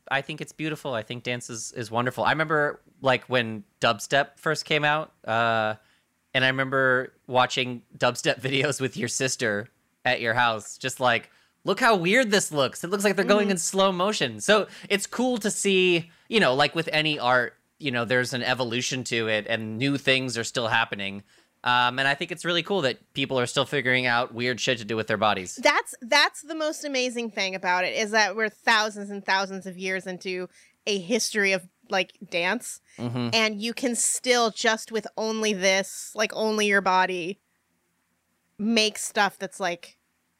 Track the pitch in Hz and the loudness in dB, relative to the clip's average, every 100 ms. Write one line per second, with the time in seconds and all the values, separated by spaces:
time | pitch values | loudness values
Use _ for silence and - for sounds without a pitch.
0 | - 135 139 151 151 - 156 151 147 117 | -4 -4 -4 -8 -12 -8 -6 -6 -4 -6
1 | 107 120 123 123 - 113 - - 110 113 | -6 -8 -6 -6 -6 -10 -10 -10 -4 -2
2 | 123 120 113 143 156 156 147 - _ _ | -2 0 0 0 0 0 0 -4 _ _
3 | 135 127 - 127 113 110 - - 123 110 | 0 0 2 0 0 -6 -12 -2 0 0
4 | - 139 143 _ 165 151 - 151 147 151 | 0 0 0 _ -4 -4 0 0 2 2
5 | - _ - 113 117 113 107 107 _ _ | -2 _ -2 0 2 2 0 -4 _ _
6 | _ _ _ 135 131 131 131 135 131 127 | _ _ _ 0 2 2 0 2 4 4
7 | 127 _ - 123 123 - 127 120 - - | 0 _ -2 2 2 2 -2 -6 -12 -2
8 | 123 120 156 135 131 139 143 135 131 170 | 0 2 -2 -2 -2 0 0 0 -4 -4
9 | 120 - 131 - 117 104 120 _ _ _ | -4 -2 -2 0 -2 -2 -4 _ _ _
10 | 127 127 113 117 120 110 - - 131 - | -2 0 0 2 2 0 -6 -10 -8 0
11 | 127 117 - _ _ _ 156 196 240 202 | 2 2 0 _ _ _ -4 2 4 4
12 | 170 240 240 196 - 147 127 - 175 202 | 4 2 4 2 2 2 0 -2 -4 0
13 | 202 196 185 208 214 185 - 190 196 180 | 2 2 4 4 4 0 0 2 2 2
14 | 190 214 135 107 - 214 185 - - 196 | 0 0 -2 -2 2 2 2 -8 -2 -2
15 | - - 254 247 208 - 202 190 185 170 | -2 -2 0 0 -2 -2 2 4 4 2
16 | 165 _ - 220 151 131 147 165 160 156 | -2 _ -2 2 4 4 2 0 -2 0
17 | 156 147 123 127 117 - _ _ 147 123 | 0 0 2 2 2 -6 _ _ -4 -2
18 | 113 127 120 131 123 127 123 120 - 131 | 2 2 2 -2 -2 0 0 -2 -2 -4
19 | 117 117 113 107 104 113 110 110 139 143 | -2 0 2 0 0 -2 -4 -2 0 0
20 | - 131 131 113 113 135 113 117 117 107 | 2 2 0 -4 -4 -2 0 0 0 -4
21 | 98 101 - _ _ _ 123 123 123 127 | -8 -10 -14 _ _ _ 0 2 2 2
22 | 139 143 170 170 165 170 160 202 131 113 | 0 0 -4 -6 -2 -2 0 0 0 -2
23 | _ - 135 131 123 - 127 143 123 127 | _ -6 -2 0 0 0 0 0 2 2
24 | 127 120 123 113 123 120 - 117 110 110 | 2 2 0 -2 -4 -2 -2 -2 -2 -2
25 | 107 107 107 95 90 - 294 311 - - | 0 2 2 2 -2 0 2 2 -2 -10
26 | 226 285 339 - 294 320 302 320 294 262 | 0 2 2 -2 -10 -6 -4 -4 -4 -2
27 | 254 233 226 214 190 185 190 180 180 135 | -2 -4 -6 -4 -4 -2 0 0 0 -2
28 | 214 220 202 214 214 - - 220 220 208 | 0 2 2 0 -4 -2 2 2 2 -4
29 | 202 202 196 190 196 190 185 180 185 190 | -10 -6 -2 0 0 -6 -10 -8 -4 -4
30 | 185 180 190 180 180 _ _ _ - 202 | -6 -8 -6 -6 -8 _ _ _ -4 -4
31 | 170 226 - 220 196 190 180 _ - 196 | 0 -2 0 0 2 0 -2 _ -2 -2
32 | 185 - 185 180 175 226 - - _ - | -2 -6 -8 -2 -2 -2 -6 -14 _ -8
33 | 120 123 120 226 220 208 233 226 262 233 | -6 -2 0 2 0 -2 -6 -4 -2 0
34 | - - 254 247 233 - 233 220 - 226 | -2 0 2 2 2 0 0 0 -2 -8
35 | - - 220 220 214 190 190 190 185 - | -6 -6 -4 -2 -2 2 2 2 0 -8
36 | - - 220 - 220 214 208 202 190 185 | -8 -4 -2 0 0 2 2 2 4 4
37 | 185 185 170 202 _ _ _ _ _ _ | 2 0 -6 -10 _ _ _ _ _ _
38 | _ _ _ _ _ - 208 226 214 208 | _ _ _ _ _ -6 0 2 2 -2
39 | - 190 196 - 190 - 185 170 - - | -4 0 0 -2 -10 -6 -6 -6 -10 -20
40 | _ _ _ _ | _ _ _ _